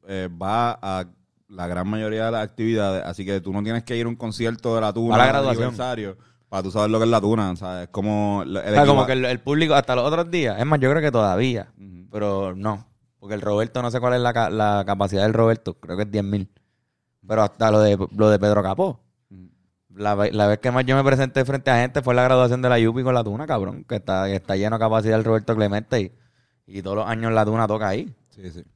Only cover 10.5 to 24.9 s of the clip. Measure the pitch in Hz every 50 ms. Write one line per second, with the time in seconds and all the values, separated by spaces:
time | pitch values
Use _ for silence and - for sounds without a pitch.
10.5 | 101 101 120 147 156 147 131 127 143 165 151 151 127 117 107 98 92 95 120 131
11.5 | 120 110 98 - _ _ 98 98 90 87 90 98 - 107 104 104 98 98 98 95
12.5 | 92 95 98 110 104 101 113 _ _ _ _ _ _ _ - 101 107 104 - 104
13.5 | 104 104 110 117 - 127 123 120 113 127 117 123 123 123 123 120 117 117 113 85
14.5 | 90 107 107 104 104 101 98 95 101 98 101 98 104 95 98 110 110 113 113 113
15.5 | 113 110 _ - 85 _ - 82 87 95 104 104 98 107 98 98 101 104 95 -
16.5 | _ _ _ _ _ _ _ _ _ _ _ _ _ _ _ 92 107 110 107 101
17.5 | - - 113 110 107 107 107 104 101 95 98 - - 101 110 107 107 98 98 104
18.5 | 104 104 95 95 98 101 185 190 123 - _ _ _ _ _ _ 98 95 90 92
19.5 | _ _ _ _ _ _ _ _ - 95 104 104 104 101 104 104 - 107 104 104
20.5 | 104 104 - 127 123 127 131 123 131 135 135 139 135 131 139 131 - 139 131 123
21.5 | 139 135 - 135 127 120 120 127 123 151 127 127 120 123 127 127 131 127 127 123
22.5 | 123 127 127 123 123 117 113 113 113 127 127 131 127 120 113 107 101 113 151 147
23.5 | 135 110 95 95 104 - - _ 123 104 - - 95 95 98 98 98 95 - -
24.5 | 98 98 101 107 110 110 113 110